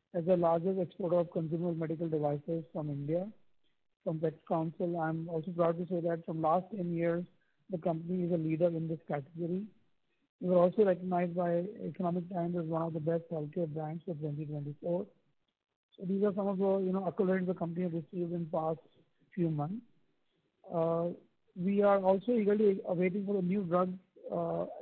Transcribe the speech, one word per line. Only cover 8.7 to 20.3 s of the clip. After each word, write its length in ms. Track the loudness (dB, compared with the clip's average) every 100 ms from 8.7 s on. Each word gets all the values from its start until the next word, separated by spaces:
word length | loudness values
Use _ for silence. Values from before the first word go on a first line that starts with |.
| 0 -4
this 120 | -6 -4
category. 560 | -6 -6 -8 -4 -4 -6 -14 _ _ _ _ _ _
We 80 | 2
were 80 | 6
also 260 | 6 6
recognized 520 | 4 4 0 0 0 0
by 280 | 2 0 -2 -6 -8
Economic 420 | -2 -2 -2 -2
Times 280 | -4 -2 -2
as 80 | -2
one 160 | -2
of 120 | -2
the 60 | -2
best 240 | 0 -2 -2
healthcare 360 | -6 -6 -4 -4
brands 360 | -4 -6 -8 -8
for 100 | -6
twenty 300 | -6 -6 -6
twenty-four. 600 | -6 -8 -8 -4 -4 -4 _ _ _ _ _ _ _ _ -10
So 80 | -4
these 180 | 0
are 100 | 2 0
some 120 | -2
of 100 | 0
the, 220 | 2 2
you 120 | 2
know, 180 | 0 -2
accolades 380 | 0 2 2 0
the 60 |
company 300 | -2 -4 -4
has 100 | -4
received 400 | -4 -6 -6 -4
in 140 | -4 -4
past 280 | -2 -2 -4 -8 _ _ _ _
few 160 | -2 0
months. 320 | 0 -2 -6 -10 _ _ _ _